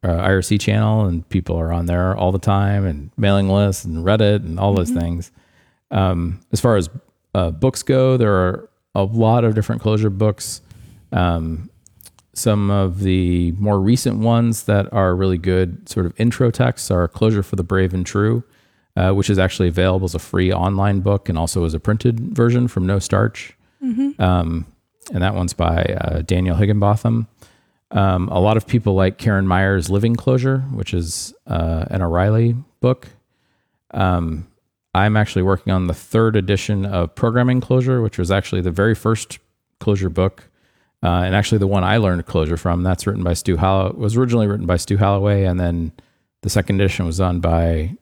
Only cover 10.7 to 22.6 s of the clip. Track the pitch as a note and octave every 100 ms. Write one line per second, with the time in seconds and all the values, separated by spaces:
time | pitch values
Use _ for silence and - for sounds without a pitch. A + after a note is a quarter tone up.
10.7 | - - - _ - F2+ E2+ D#2+ D#2+ F2+
11.7 | _ _ _ - _ _ - A#2 G#2 G2+
12.7 | G2+ F#2+ F2+ F#2+ F#2 F2+ F2+ F2 F2 G#2
13.7 | G2+ F#2+ B2 C3 G#2 A2 A#2 A#2 A2 -
14.7 | G2+ G2 G2+ F#2+ F2+ F#2+ F#2 F#2 F#2 F2+
15.7 | F2+ - - F2 - A2+ - B2 - B2
16.7 | - - F2+ E2+ - A2 G#2+ F#2+ F#2+ F2
17.7 | F#2+ F#2 F2+ F2 G2+ G#2+ A#2 - _ _
18.7 | _ _ - F#2 G2 G2 G2 F#2 - F2+
19.7 | E2+ F2+ F#2 F#2 F2 - F#2+ F#2 F#2 F2+
20.7 | G2 G2+ G2 G2 G2+ - E2 E2+ F#2+ E2
21.7 | D#2 - G#2+ B2 A2+ A#2+ - A#2 B2